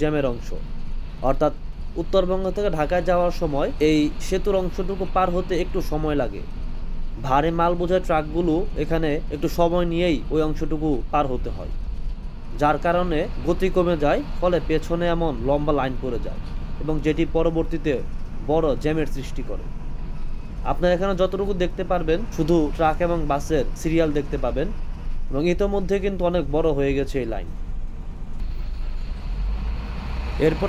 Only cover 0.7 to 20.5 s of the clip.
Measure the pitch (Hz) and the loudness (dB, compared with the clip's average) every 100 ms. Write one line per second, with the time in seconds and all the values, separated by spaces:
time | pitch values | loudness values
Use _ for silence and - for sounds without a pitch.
0.7 | - - - - - 123 135 151 143 - | -4 -2 -4 -4 -2 0 2 2 0 -6
1.7 | - - - 165 190 180 185 190 175 208 | -8 -6 -4 0 2 2 2 0 0 0
2.7 | 160 147 180 175 180 175 175 165 139 170 | 0 2 2 2 4 2 2 0 0 0
3.7 | - 151 156 147 147 - 190 202 196 180 | 2 4 4 2 0 -2 0 2 0 0
4.7 | - 180 190 185 190 185 175 175 175 175 | -2 -2 -2 0 2 2 2 0 0 0
5.7 | 170 147 156 156 147 120 101 87 - - | -2 0 0 0 0 0 -4 -6 -6 -4
6.7 | - - - - - 131 135 160 170 170 | -4 -4 -2 -2 -2 2 2 4 2 2
7.7 | 175 175 185 180 160 151 156 175 156 175 | 2 2 2 2 0 0 0 2 2 0
8.7 | - 151 165 160 147 - 147 160 - 170 | -2 0 0 2 0 -2 -2 -2 2 2
9.7 | 175 175 165 180 151 - 147 156 147 156 | 4 2 2 2 2 0 0 0 0 0
10.7 | 156 156 131 - 151 139 123 120 101 82 | 0 0 0 0 0 2 0 -2 -4 -4
11.7 | - - - - - - - - - 147 | -4 -4 -4 -4 -4 -6 -8 -8 0 2
12.7 | 147 175 170 180 151 202 - - 170 185 | 2 2 2 2 0 0 -2 0 2 2
13.7 | 185 175 165 143 190 294 - 180 175 135 | 2 2 2 2 2 0 0 2 2 2
14.7 | 156 - 170 175 170 165 123 123 143 147 | 0 0 0 2 2 0 0 2 2 2
15.7 | 147 131 127 131 117 - - - - - | 2 0 -2 -2 -2 -4 -4 -4 -6 -4
16.7 | - 151 156 147 151 165 160 165 165 160 | -4 -2 0 0 2 2 2 2 2 0
17.7 | 165 151 127 - - - - - 156 165 | 0 0 0 -2 -4 -4 -4 0 2 2
18.7 | 143 139 156 151 139 123 - 123 101 - | 2 0 0 0 -2 -4 -4 -4 -4 -4
19.7 | - - - - - - - - | -6 -4 -4 -4 -4 -2 -4 -6